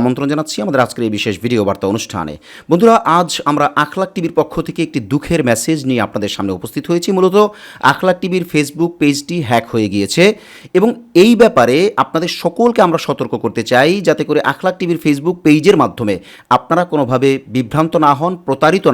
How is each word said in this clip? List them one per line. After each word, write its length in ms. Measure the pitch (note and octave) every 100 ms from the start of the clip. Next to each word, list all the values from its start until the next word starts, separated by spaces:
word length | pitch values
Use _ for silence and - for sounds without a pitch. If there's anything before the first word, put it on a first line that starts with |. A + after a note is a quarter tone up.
আমন্ত্রণ 280 | A#2+ B2+ C#3
জানাচ্ছি 260 | D3+ D#3 - G#3
আমাদের 180 | C#3 A#2+
আজকের 180 | - A#2
এই 40 | G#2+
বিশেষ 180 | - F#2+
ভিডিও 180 | A#2 A#2+ G2
বার্তা 180 | F#2+ G2
অনুষ্ঠানে। 420 | A2 - G2+ D#2 D2 - - -
বন্ধুরা, 260 | E3+ A3+ A3+ - E3
আজ 120 | F3 - -
আমরা 160 | D3 D3 -
আখলাক 260 | D3+ - F#3 -
টিভির 200 | E3 -
পক্ষ 140 | D3+ - E3
থেকে 120 | E3+ D#3+
একটি 120 | - G2+
দুঃখের 300 | C#3+ - E3+ B2+
মেসেজ 280 | A2+ - D#3+ C3
নিয়ে 120 | B2 G2+
আপনাদের 240 | G#2+ G2+ -
সামনে 160 | G2 F2+
উপস্থিত 240 | A#2 - -
হয়েছি। 200 | E3+ F3 F#3+
মূলত 200 | F#3 F#3+ G#3 - - - C3
আখলাক 260 | C#3 F#3 F3+
টিভির 260 | F#3 F3+ E3+
Facebook 400 | D3+ C#3+ D#3 E3+ E3+
পেজটি 140 | D3 C#3 C#3+ F3 A2+
হ্যাক 160 | A#2+ -
হয়ে 140 | A#2 G#2+
গিয়েছে 300 | G2+ G2 - F#3 G#3+ - - - F3+
এবং 120 | G#3+ A#3 - -
এই 80 | G#3 A3+
ব্যাপারে 360 | A3+ C#3 A#2+ C3+ E3+ -
আপনাদের 280 | C#3 - F3+ -
সকলকে 360 | F3 F3 A#3+ A3+ F#3+
আমরা 140 | D#3+ -
সতর্ক 260 | C#3 B2 A#2+
করতে 180 | A#2 G2+ G#2+
চাই, 200 | B2 D3 G3 E3+
যাতে 160 | D3+ D3
করে 100 | D3 C3+
আখলাক 240 | C#3 F#3 F#3
টিভির 200 | F3 E3 D#3+
Facebook 320 | C#3+ D#3 F3 D#3+
পেজের 320 | D3+ D3+ F#3+
মাধ্যমে 340 | A#2+ F2 A2 F#2 - - _ B2+
আপনারা 260 | - E3 F3
কোনোভাবে 380 | D#3 B2+ B2+ C3+ C3+ C3+ A2
বিভ্রান্ত 380 | A#2 D3 D#3+ E3+ D3+
না 60 | C3+
হন, 140 | E3 F3+ -
প্রতারিত 380 | C3 D#3 F#3 E3